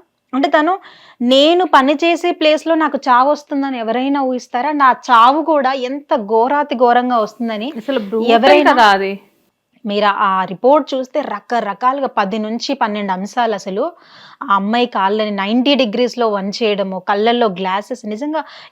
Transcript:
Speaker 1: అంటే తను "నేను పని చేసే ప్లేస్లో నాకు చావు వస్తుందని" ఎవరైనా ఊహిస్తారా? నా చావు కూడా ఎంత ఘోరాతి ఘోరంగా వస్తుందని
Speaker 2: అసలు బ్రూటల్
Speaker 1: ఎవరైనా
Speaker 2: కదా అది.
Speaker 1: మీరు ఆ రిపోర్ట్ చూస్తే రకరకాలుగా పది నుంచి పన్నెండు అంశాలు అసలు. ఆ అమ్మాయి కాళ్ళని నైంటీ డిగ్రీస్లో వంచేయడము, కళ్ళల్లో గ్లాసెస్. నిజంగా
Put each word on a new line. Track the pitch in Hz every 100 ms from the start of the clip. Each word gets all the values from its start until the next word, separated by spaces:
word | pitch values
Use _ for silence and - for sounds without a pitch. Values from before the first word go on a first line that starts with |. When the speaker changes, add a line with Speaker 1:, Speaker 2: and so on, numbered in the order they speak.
| - _ _
Speaker 1:
అంటే | 262 294
తను | 311 311 392 - - - -
"నేను | 240 269 302 349 339
పని | 294 269
చేసే | 294 339 339 349
ప్లేస్లో | 339 311 302 320 320
నాకు | 302 294 277
చావు | 247 277
వస్తుందని" | 294 - 285 277 254
ఎవరైనా | 220 240 269 285
ఊహిస్తారా? | 262 247 - 247 277
నా | 294 262
చావు | 240 - 233 240 294
కూడా | 311 294 254
ఎంత | 269 247 277 285 294
ఘోరాతి | 202 226 247 285 294 247
ఘోరంగా | 247 240 247 240
వస్తుందని | 214 - 233 214 247 254
Speaker 2:
అసలు | 240 262
బ్రూటల్ | 196 226 233
Speaker 1:
ఎవరైనా | 226 269 294 294
Speaker 2:
కదా | 254
అది. | 214 196 196 196 _ _ _ _ _ _ 214
Speaker 1:
మీరు | 208 202
ఆ | 202 202 190
రిపోర్ట్ | 185 180 247 302 277
చూస్తే | 262 254 302
రకరకాలుగా | 254 202 - 233 208 196 254 277 247
పది | 226 196 220
నుంచి | 214 233 -
పన్నెండు | 277 226 208 202
అంశాలు | 185 196 254 226
అసలు. | 202 202 196 320 - _ - - -
ఆ | - 196
అమ్మాయి | 202 240 247
కాళ్ళని | 220 190 214 214
నైంటీ | 196 196 240 262 269
డిగ్రీస్లో | 240 226 247 240 226
వంచేయడము, | 202 196 190 220 202 196 185
కళ్ళల్లో | - 202 220 240 226
గ్లాసెస్. | 180 190 196 208 247 208
నిజంగా | 214 294 311 285 - -